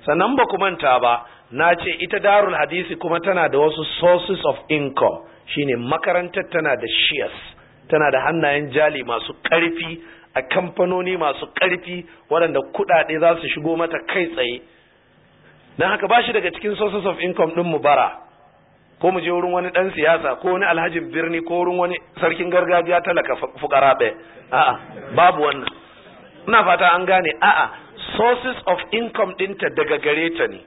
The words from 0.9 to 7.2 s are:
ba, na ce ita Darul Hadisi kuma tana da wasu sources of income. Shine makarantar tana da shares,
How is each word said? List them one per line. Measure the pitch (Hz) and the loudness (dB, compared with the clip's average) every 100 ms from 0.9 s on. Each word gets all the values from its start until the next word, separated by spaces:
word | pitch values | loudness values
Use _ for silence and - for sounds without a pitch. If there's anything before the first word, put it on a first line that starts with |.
| 127 | 4
ba, | 120 117 - - _ | 4 0 -4 -20 _
na | 120 170 | 0 2
ce | 175 196 160 | 2 -2 -6
ita | 175 208 | -4 0
Darul | 202 208 202 | 4 4 4
Hadisi | 165 147 170 170 160 | 0 -2 -4 -6 -6
kuma | 175 170 | -4 -2
tana | 170 180 156 | 0 0 2
da | 135 | 4
wasu | 156 156 151 - | 2 0 -8 2
sources | 175 175 175 185 | 4 4 2 -2
of | 151 131 - | -2 -4 -2
income. | 151 143 135 113 95 - - - | -2 -2 2 0 0 -12 -20 -10
Shine | - 143 120 | -4 -2 -2
makarantar | 120 160 190 175 175 196 - | -2 -2 0 -2 -2 -6 -4
tana | 170 156 127 | -2 0 -2
da | 117 - - | -2 -2 -2
shares, | 151 | -2